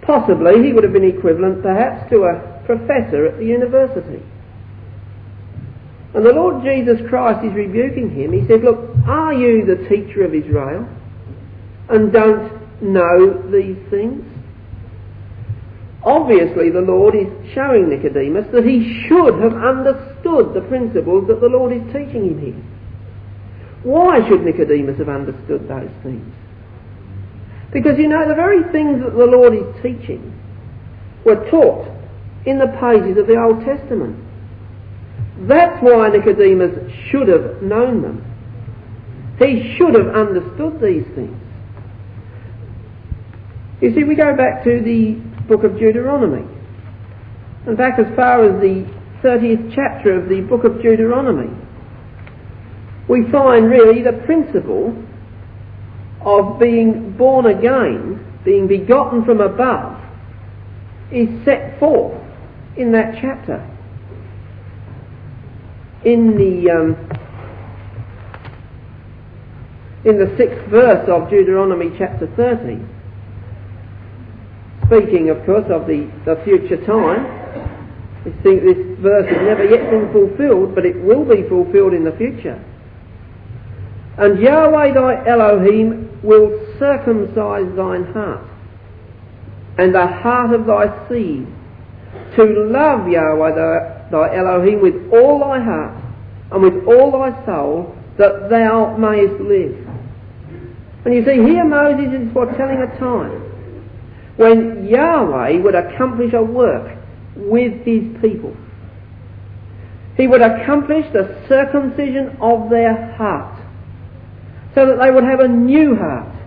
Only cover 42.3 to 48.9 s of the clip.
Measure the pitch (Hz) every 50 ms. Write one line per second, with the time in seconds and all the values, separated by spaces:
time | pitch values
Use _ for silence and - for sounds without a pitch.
42.3 | - - - - - - - - - - - - - - - - - - - -
43.3 | - - - - - - - - - - - 247 226 311 294 285 302 294 302 294
44.3 | 277 269 262 254 - - - 240 240 240 220 226 233 226 220 214 214 - - -
45.3 | - - - - 220 208 - 208 190 208 220 220 220 240 247 262 285 285 247 180
46.3 | 139 117 - - - - - - - - - - - - - - - - - -
47.3 | - - - - - - - 254 226 214 254 254 247 240 214 - - - 240 247
48.3 | 247 247 226 208 190 196 196 190 190 190 185 -